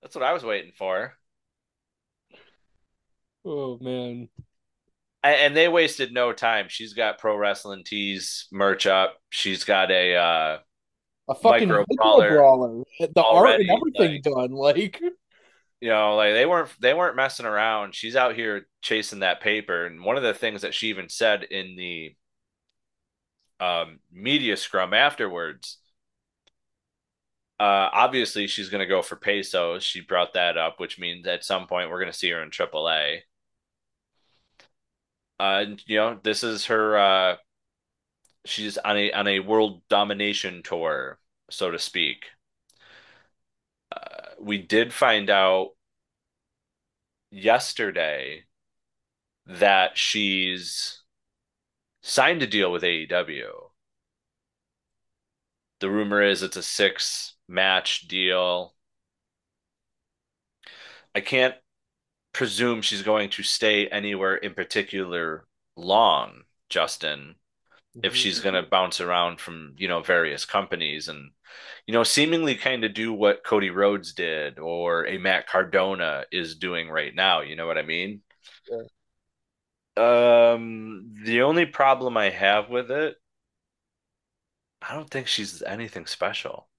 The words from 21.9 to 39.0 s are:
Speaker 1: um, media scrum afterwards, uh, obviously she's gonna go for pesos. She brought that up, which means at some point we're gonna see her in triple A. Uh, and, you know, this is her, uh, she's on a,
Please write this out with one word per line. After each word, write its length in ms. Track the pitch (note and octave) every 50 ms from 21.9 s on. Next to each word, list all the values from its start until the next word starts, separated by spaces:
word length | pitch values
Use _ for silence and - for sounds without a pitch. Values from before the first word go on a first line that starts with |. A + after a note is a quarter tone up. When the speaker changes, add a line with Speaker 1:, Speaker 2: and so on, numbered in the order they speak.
| F2 E2 D#2+ D#2 _ _ _ _ _ _ _ _ _ _ _ _ _ _ _ _ _ _ _ _ _ _ _ _ _ _ _ _ _ _
Speaker 1:
um, 400 | F#2 F2+ F2 E2+ E2 D#2+ D#2+ _ _ _
media 440 | F2 F2+ G2 B2 C#3+ D3+ C3+ A#2 G2+
scrum 360 | - - - - F#2+ F#2 F2+ G2
afterwards, 840 | A2 C3+ D3 C#3+ - A#2 G2 F2+ E2+ E2+ D#2 C#2+ _ - - - _ _ _ _ _ _ _ _ _ _ _ _ _ _ _ _ _ _ _ _ _ _ _ _ _ _ _ _ _ _ _ _ _ _ _ _ _
uh, 300 | G#2 G2+ G2 G2 F#2+ - -
obviously 540 | G2+ A#2+ C3 C3 B2+ A#2 G2+ - G#2+ G2+
she's 220 | F#2+ - - G2 F#2
gonna 160 | G2+ G2+ F#2+
go 160 | F2 F#2+ F#2
for 140 | F2 - F#2+
pesos. 680 | - - G2+ G2+ G2+ F#2+ - - F#2 F2 E2+ E2+ F#2 F#2+
She 180 | - - F#2
brought 320 | F2 - F#2+ F2+ F2 F2 -
that 240 | F#2 F2 F2 E2
up, 220 | E2 D#2+ E2 - _
which 200 | F#2 E2 - -
means 280 | F2+ F2 F2 F2+ E2+
at 160 | F#2 F2 F2 -
some 220 | - G2 F#2 F#2
point 220 | F2 F#2 F2+ F2+ D#2+
we're 100 | E2+ F2+
gonna 140 | F#2 F2 D#2+
see 160 | - - F2+
her 120 | E2+ E2
in 100 | D#2+ D#2
triple 380 | - - F2 E2 - D#2 D#2 E2
A. 340 | D#2+ D#2 D2+ D2 D#2 F2 _ _ _ _ _ _ _ _ _ _ _ _ _ _ _ _ _ _ _ _ _ _ _ _ _ _ _ _ _ _ _ _ _ _ _ _ _ _ _ _ _ _ _ _
Uh, 260 | G2 G2 F#2+ G2 G#2
and, 180 | G#2 G#2 G2+ -
you 100 | - A2
know, 220 | G#2+ G#2+ A2+ A#2+ G2 _
this 200 | G#2+ G#2+ - -
is 220 | A#2 A2+ G2+ -
her, 300 | - A#2 A2 G#2+ G#2+ G#2+
uh, 380 | G#2 G2+ G2 F#2+ F#2+ F#2 F#2 F2+ - _ _ _ _ _ _ _ _ _ _ _ _ _ _ _ _ _ _ _ _ _
she's 320 | - - - G#2+ G#2+ G2
on 200 | - - G#2 G#2
a, 140 | G2+